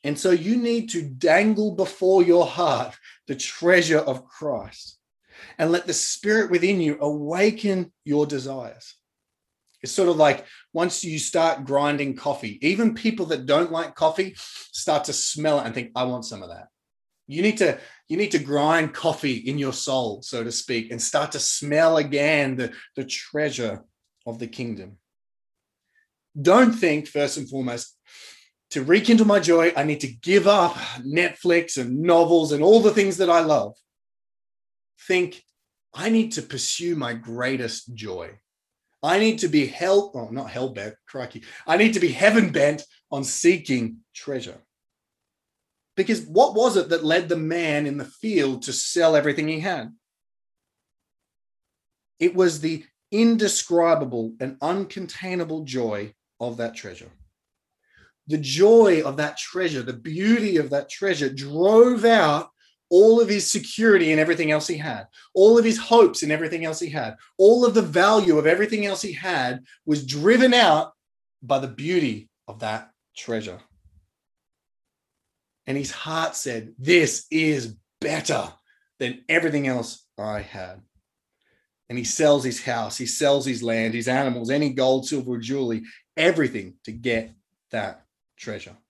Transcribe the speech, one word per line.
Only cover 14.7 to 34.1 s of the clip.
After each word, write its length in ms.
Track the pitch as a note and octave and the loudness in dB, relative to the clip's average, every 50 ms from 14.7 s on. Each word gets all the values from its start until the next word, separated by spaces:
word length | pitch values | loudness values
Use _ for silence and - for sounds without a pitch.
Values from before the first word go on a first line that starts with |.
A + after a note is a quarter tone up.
| - - - - D3+ D3 D3 | -14 -10 -4 -2 -2 -2 -2
to 80 | - - | -4 -6
smell 460 | - - - - D3+ D3+ D#3 D3 C#3+ | -4 -4 -6 -6 -4 -2 0 0 0
it 60 | A2+ | -2
and 100 | A#2 A2 | -4 -8
think, 160 | B2+ A#2+ A#2 _ | -8 -10 -8 _
"I 120 | B2+ B2+ | -6 -4
want 180 | B2+ B2 A#2+ A2+ | -4 -4 -8 -10
some 180 | - A2+ G2+ | -12 -14 -16
of 60 | F#2 F2 | -16 -18
that." 160 | E2+ F2 - _ _ _ _ _ _ _ _ _ _ _ _ | -18 -20 -20 _ _ _ _ _ _ _ _ _ _ _ _
You 140 | - C#3 D#3+ | -12 -6 0
need 160 | F#3 G#3+ G#3+ | 0 0 2
to, 200 | A3 G3 D#3+ - - - - - _ _ | 2 0 0 0 -2 -10 -20 -20 _ _
you 80 | _ D#3 | _ -4
need 160 | F3+ G#3+ G3+ | -4 -2 0
to 80 | - D3+ | -2 -2
grind 540 | C#3+ C3+ C#3+ D3 C#3+ D#3 D#3+ E3 D#3+ D#3 D#3 | -2 0 -2 0 2 2 2 2 0 -2 -6
coffee 420 | - - E3 D3+ - - C#3+ B2+ | -4 -4 -4 -4 -2 -4 -4 -4
in 220 | A2+ A2+ B2+ C#3 | -4 -6 -6 -6
your 160 | D3 C#3+ C3+ B2+ | -4 -4 -6 -6
soul, 480 | - - - C3 C3 B2 A2+ G2+ - | -8 -6 -4 -2 -2 -2 -4 -6 -10
so 200 | - - - A#2+ | -12 -10 -10 -8
to 120 | A2+ A#2 A2+ | -8 -6 -8
speak, 360 | - - - B2+ A#2 A2+ A2+ | -8 -6 -4 -6 -6 -6 -8
and 120 | A#2 A2+ | -8 -8
start 320 | A2 - - D3 D3 D3+ - | -8 -2 -2 -2 -2 -2 -4
to 60 | C#3+ | -6
smell 580 | - - - - C#3+ C#3+ D3 D3+ E3 E3 E3 | -4 -4 -4 -4 -4 -2 2 4 4 4 4
again 580 | D#3 D3 C#3 C#3 C#3+ C#3+ D3+ D#3 D3 C#3+ C3+ C3 | 2 0 0 -2 0 0 2 2 2 0 -2 -2
the, 180 | B2+ B2 A#2 - - - _ _ | -4 -6 -8 -8 -14 -20 _ _
the 80 | - C3 | -12 -10
treasure 800 | C3 - - - - - D3+ D3+ D3 B2+ B2+ A#2+ A2 F#2+ - _ _ _ _ _ _ _ _ _ | -8 -10 -12 -12 -8 -4 -4 -4 -4 -4 -4 -6 -6 -6 -8 _ _ _ _ _ _ _ _ _
of 140 | B2 A2+ A2+ | -14 -12 -12
the 80 | A#2+ | -12
kingdom. 520 | A#2 - - B2+ A#2+ A2+ F#2+ F#2+ G2 G#2 _ _ _ _ _ _ _ _ _ _ _ _ _ _ _ _ _ _ _ _ _ _ _ _ _ _ _ _ D3 | -12 -10 -10 -10 -10 -10 -12 -14 -18 -20 _ _ _ _ _ _ _ _ _ _ _ _ _ _ _ _ _ _ _ _ _ _ _ _ _ _ _ _ -2
Don't 320 | C#3 E3+ F#3 A#3+ B3+ A#3 A3+ | 2 6 6 8 6 6 4
think, 340 | - - E3+ D3 D3+ D3 | 2 0 0 0 -2 -4
first 300 | - - D3 C#3+ C#3 - | -6 -4 -2 -2 -2 -4
and 120 | D#3 C3+ - | -8 -10 -10
foremost, 480 | C3+ C3+ B2+ B2 A#2+ A#2+ - - _ _ _ _ - - - - - _ _ _ _ _ _ _ - | -8 -8 -6 -6 -6 -8 -10 -14 _ _ _ _ -20 -20 -20 -20 -20 _ _ _ _ _ _ _ -8
to 100 | D3 C3 | -6 2
rekindle 420 | C#3 E3+ G#3+ A3 - A3+ A3+ A3 | 4 4 4 6 4 4 6 6
my 140 | G#3 G3+ G3+ | 6 4 4
joy, 320 | D#3+ D#3+ E3+ E3 E3 E3+ E3 | 4 4 4 4 4 4 2
I 80 | C#3 C#3+ | 0 -2
need 180 | D#3 D3+ D3 | -2 -2 -4
to 100 | - B2+ | -6 -10
give 360 | A#2 A#2 - E3 F#3+ G3+ E3+ | -10 -10 -2 2 2 4 6
up 260 | G3 G3+ G3+ F3 E3+ - - - - - B2 | 6 4 4 4 2 0 -6 -12 -14 -14 -12
Netflix 760 | B2 C3+ D3 E3 F3+ F3 - - - F3 E3+ E3+ E3+ E3+ - | -10 -4 -2 0 -2 -2 -4 -4 0 2 2 2 0 -2 -6
and 240 | C#3 B2+ A#2+ B2+ C#3+ | -6 -6 -4 -4 -2
novels 500 | D#3+ F3 E3+ E3 E3+ E3 E3+ E3+ D#3 D3 | 2 4 6 6 6 6 4 4 4 2
and 120 | D3 C#3+ D3 | 0 2 6
all 180 | F#3 A3 A#3 | 8 8 8
the 120 | A3 G#3+ G#3+ | 8 6 4
things 240 | A3 G3 G3 F3+ | 4 2 0 0
that 120 | E3 F#3+ E3+ | -2 2 4
I 120 | E3+ E3+ | 4 4
love. 340 | E3 D#3 D3+ B2+ G2+ G#2 - _ _ _ _ _ _ _ | 4 4 2 0 0 -4 -10 _ _ _ _ _ _ _